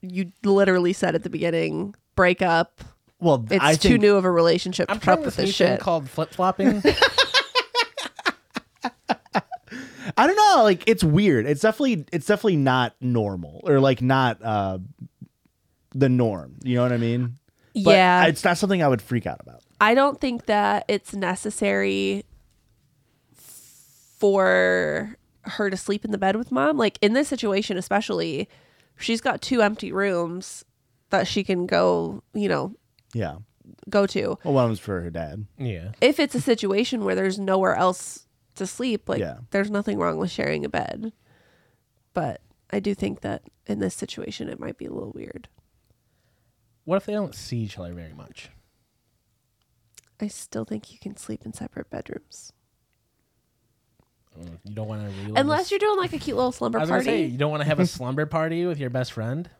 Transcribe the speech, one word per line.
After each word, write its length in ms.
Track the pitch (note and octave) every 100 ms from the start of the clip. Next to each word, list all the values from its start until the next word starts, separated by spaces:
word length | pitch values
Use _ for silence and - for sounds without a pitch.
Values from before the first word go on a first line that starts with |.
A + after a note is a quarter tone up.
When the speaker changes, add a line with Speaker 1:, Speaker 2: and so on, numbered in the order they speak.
Speaker 1:
you 300 | F#3 F3+ F3+ _
literally 480 | G3+ G3 G3 F#3 F3
said 220 | F#3+ F3+
at 80 | D#3+
the 60 | F3+
beginning, 640 | D#3 E3+ E3 E3 D#3 G3+ - _ -
"Break 260 | F3+ F3+
up." 380 | F#3 E3 F3 _ - _ _ _
Speaker 2:
Well, 260 | E3+ C#3 A2
Speaker 1:
It's 120 | -
Speaker 2:
I 120 | C#3+
Speaker 1:
too 140 | D#3 G3
Speaker 2:
think 100 | A3
Speaker 1:
new 160 | G#3 G3+
of 80 |
a 60 | F#3
relationship 600 | F3 E3+ E3+ F#3 F3+ -
Speaker 3:
I'm 60 | G#3
Speaker 1:
to 40 |
put 40 |
Speaker 3:
trying 140 | B3 D#4+
Speaker 1:
up 60 | C#4+
with 100 | -
Speaker 3:
this 100 | G3
Speaker 1:
this 100 | F#3+
Speaker 3:
new 60 | F3
thing 80 | B2
Speaker 1:
shit. 40 |
Speaker 3:
called 260 | - E3 C3+
flip-flopping. 720 | - D#3+ - F#3 F#3 G#3+ G#3 -
<laughs> 60 | - B4 - C#5 C5 - B4+ A#4+ A#4+ A4+ - B4 - G4 - _ - _ _ B3 _ - - _ G#3 - F5+ _ B3 C4+ - - -
Speaker 2:
I 100 | C4+
don't 100 | G4+
know. 260 | G#4+ F4
Like, 180 | A3 F3+ -
it's 160 | A3
weird. 420 | E3 D3+ G#3 C3 A#2
It's 140 | C#3+
definitely, 440 | A3 G#3+ C#4 G#3 C#3+
it's 140 | E3+ -
definitely 300 | G#3 A3 E3
not 380 | C3+ B2+ A#2+ _
normal 600 | B2+ A#2+ G#2 F#2+ D#2 D#2
or, 140 | - C#3
like, 240 | C3+ C3
not, 400 | B2+ C3+ B2+ A2
uh, 360 | A2+ G#2+ G2 F#2+ F#2 - - _ - _ _ _ _ _ _
the 140 | C3 C3
norm. 480 | B2+ A#2 F#2+ C2 -
You 140 | C3 B2
know 60 |
what 100 | B2
I 40 | A#2+
mean? 400 | A#2 A#2+ B2 B2+ _ _ _
But 180 | - F#3
Speaker 1:
Yeah. 340 | F3+ F#3 F3+ E3+
Speaker 2:
it's 160 | D3
not 140 | F#3+ F3
something 240 | G3 F#3+
I 60 | D3
would 120 | B2
freak 240 | - A#2+ F#2
out 120 | B1
about. 220 | - A#1+ _ _
Speaker 1:
I 140 | G#3+
don't 260 | A#3+ C#4 C#4
think 260 | C#4 A#3 -
that 380 | G#3 G3+ G3+ -
it's 260 | G3+ -
necessary 1080 | G3+ F#3 F#3 G#3+ - G3+ G3 G3 F#3+ F#3+ G3 - - _ _ _ _ _ _ _ _ _
for 1800 | _ - - - - _ _ _ _ G#3 G3 F#3 F#3 F3+ F3+ E3 D3+ G#3 A3+ _ _
her 280 | - - G#3
to 60 | F#3+
sleep 280 | - G3+
in 60 | A3
the 80 | G#3
bed 180 | F#3+ G#3
with 140 | B3
mom. 240 | C4 C#4+ D4
Like, 220 | A3 -
in 120 | G#3
this 160 | A#3+ C#4+
situation 480 | B3+ G#3+ G3 G#3 F#3
especially, 680 | F3+ G3+ A3 F#3 E3 C#3+ G3 _ _ _ _ _
she's 240 | - A3+
got 200 | C4+ -
two 220 | - B3
empty 300 | G#3 A3 G3+
rooms 720 | F#3+ G3+ F3 E3+ F3 F#3+ - - _ _ _ _
that 160 | F#3+ F#3+
she 180 | -
can 220 | F#3+ F#3 F3+
go, 560 | F3+ F3+ F3 E3 G3 _
you 140 | G#3+ G3+
know, 260 | D3 F3+ G#3+ _ _ _
Speaker 2:
Yeah. 220 | A#2+ F2+ D#2 A2 _ - - -
Speaker 1:
go 180 | G3+ G3
to. 300 | G3 - -
Speaker 2:
Well, 100 | E3+
one 160 | C#3 A#2+
was 100 | G#2+
for 200 | - F#2+
her 100 | F2
dad. 360 | E2+ D#2 F#2 G#2 _
Speaker 3:
Yeah. 360 | C3 F#2 E2 -
Speaker 1:
If 180 | B3+ D4+
it's 140 | D4
a 60 | B3
situation 640 | - A3+ G3+ G3 B3 A#3+
where 100 | G3
there's 240 | F#3 F#3+ G3
nowhere 360 | F#3+ F#3+ F#3+
else 520 | - F#3 F3+ - - _ _ _ -
to 100 | F#3+
sleep, 420 | - B3+ G#3 -
like, 120 | -
Speaker 2:
Yeah. 180 | G2 - B2
Speaker 1:
there's 180 | G3 G3+
nothing 280 | G#3 G#3 G3+
wrong 200 | F3 D#3+
with 120 | F#3
sharing 340 | - C#3+ D3+
a 40 | C#3+
bed. 440 | - - - A3 - _ _ _ _ _ _ _ _ _
But 300 | - D3+ - _ _ _
I 80 | G#3
do 140 | G3+
think 280 | G3 G3 G3
that 220 | - - _ _ -
in 120 | G3+
this 160 | F#3+
situation, 540 | - - - - - -
it 120 | -
might 160 | - -
be 80 |
a 80 | -
little 200 | - -
weird. 360 | - - - - _ _ _ _ _ _ _ _ _ _ _ _ _
Speaker 3:
What 120 | - F#3+
if 100 | -
they 60 |
don't 220 | G#3 F#3+
see 240 | - - A#2+
each 200 | G#2+ G2
other 160 | F2
very 180 | F2 E2
much? 380 | D2 - - - _ _ _ _ _ _ _ _ _ _ _ _ _ _ - _ _
Speaker 1:
I 60 | G#3
still 380 | - - G#3+
think 280 | A3 G#3+ -
you 60 | -
can 180 | G3 G3+
sleep 300 | - A3 -
in 60 |
separate 340 | - - - -
bedrooms. 640 | - - - _ - - _ _ _ _ _ _ _ _ _ _ _ _ _ _ _ _ _ _ D#2+
Speaker 3:
Mm, 200 | E2+ E2
you 100 | G#2
don't 120 | G#2 G#2+
wanna 200 | G#2+ G#2 G2
relive 140 | G2+ G#2+
Speaker 1:
Unless 240 | C#4 D4+
Speaker 3:
this 80 | F4+
Speaker 1:
you're 80 | G4+
doing, 180 | G#4 G4+
like, 140 | F4+
a 60 | D4+
cute 180 | D4 A#3+
little 160 | B3+
slumber 260 | B3 A#3 A3+
Speaker 3:
I 40 |
was 80 | -
gonna 120 | -
Speaker 1:
party. 200 | - -
Speaker 3:
say, 20 | D3
you 120 | B2
don't 120 | D3
wanna 140 | D3+
have 160 | D3 D3+
Speaker 1:
<laughs> 0 |
Speaker 3:
a 60 | F3+
slumber 400 | - B2+ C3+ D3+
party 400 | E3 D#3+ E3 F3
with 120 | D3+
your 120 | C3
best 220 | B2+ B2+
friend? 360 | - A2 C#3 F3 _